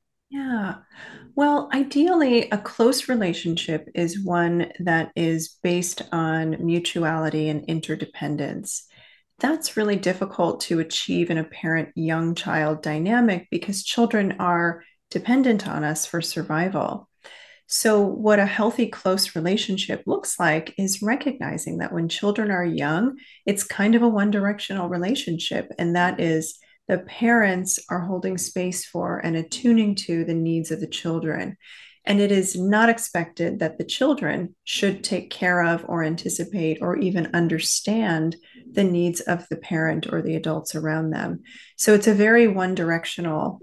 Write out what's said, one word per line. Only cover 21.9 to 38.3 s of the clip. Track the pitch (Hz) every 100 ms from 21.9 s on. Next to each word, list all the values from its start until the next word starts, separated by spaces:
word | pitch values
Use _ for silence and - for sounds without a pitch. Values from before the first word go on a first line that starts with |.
when | 170 165
children | - 208 208 208
are | 185
young, | 175 160 143 165 247 269 - -
it's | - 196
kind | - - 208
of | 233
a | 233
one-directional | 214 208 208 202 208 - 196 175
relationship. | 180 185 277 - 165 - - - -
And | 170 175
that | 180 185
is | 170 160 160 - _ _ -
the | 180
parents | - - 233 233 202 185 185 - -
are | 180
holding | 175 185 190 180
space | - 185 180 185
for | - 175 175 175
and | 170 165
attuning | 160 - 240 226 208
to | 196 - 165
the | 165
needs | 165 165 165 160
of | 160
the | 160
children. | - 170 165 160 151 185 196 - - - _
And | - 202
it | 202
is | 196 185 180
not | 190 214 233
expected | 226 - 175 165 - 170 -
that | 160 -
the |
children | - - 269 277 151 - 175 -
should | - - 196 190
take | - 180 -
care | - 180 180
of | 170 170 -
or | 170
anticipate | 156 165 - - 180 202 160 156
or | 175 226
even | 185 185 -
understand | 175 165 160 - - - 220 208 160 160